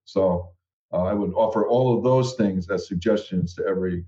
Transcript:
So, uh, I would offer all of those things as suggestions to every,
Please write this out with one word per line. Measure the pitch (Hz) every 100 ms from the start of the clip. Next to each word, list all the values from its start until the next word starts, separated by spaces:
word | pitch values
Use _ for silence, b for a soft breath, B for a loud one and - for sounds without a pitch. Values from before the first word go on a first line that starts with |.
| -
So, | - 95 87 87 - _ _ _
uh, | 85
I | 92
would | 104 95
offer | 98 110 110 104
all | 120 127 117
of | 127
those | 131 123 -
things | 101 92 85
as | 95 -
suggestions | 90 110 104 - 90 87 -
to | 92
every, | 92 92 87